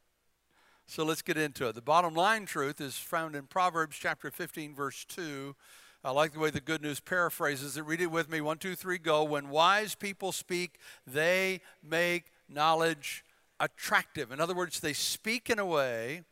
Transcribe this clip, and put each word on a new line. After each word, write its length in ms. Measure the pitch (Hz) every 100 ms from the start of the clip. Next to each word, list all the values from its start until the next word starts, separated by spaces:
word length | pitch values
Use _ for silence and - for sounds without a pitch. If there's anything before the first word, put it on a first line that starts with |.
| _ _ _ _ _ _ _ _ -
So 160 | -
let's 180 | 160 160
get 160 | - 156
into 300 | 151 127 123
it. 80 | 113
The 60 |
bottom 340 | 117 160 175 160
line 300 | 196 220 190
truth 360 | 160 139 147
is 160 | 139 117
found 380 | - 170 160 147
in 80 |
Proverbs 540 | 135 190 180 165 156 143
chapter 320 | 180 151 147
fifteen, 420 | - 170 - 151
verse 320 | 139 139 - -
two. 500 | - 160 139 139 139 - - - _
I 80 | 135
like 220 | 139 160
the 60 | 151
way 100 | 156
the 120 | 147
Good 200 | 147 160
News 200 | 151 139
paraphrases 760 | - 180 170 - 156 139 143 139
it. 80 | 151
Read 160 | 165
it 80 | 175
with 200 | 165 156
me. 120 | 160
One, 160 | 151 160
two, 180 | 190 180
three, 220 | 185 180
go. 260 | 160 151
"When 260 | 151 147 139
wise 440 | 147 170 202 214
people 380 | - 202 190 190
speak, 480 | - - 180 175 - - - -
they 560 | 135 165 185 190 185 - -
make 480 | 151 165 175 175 - _ -
knowledge 720 | 143 156 160 165 156 139 - - _ _ -
attractive." 720 | 151 - - 202 - 160 120
In 80 | 135
other 160 | 170 180
words, 240 | 175 -
they 140 | 165
speak 560 | 139 - - 214 240 -
in 100 | 220
a 60 | 196
way 580 | 156 131 117 117 170 170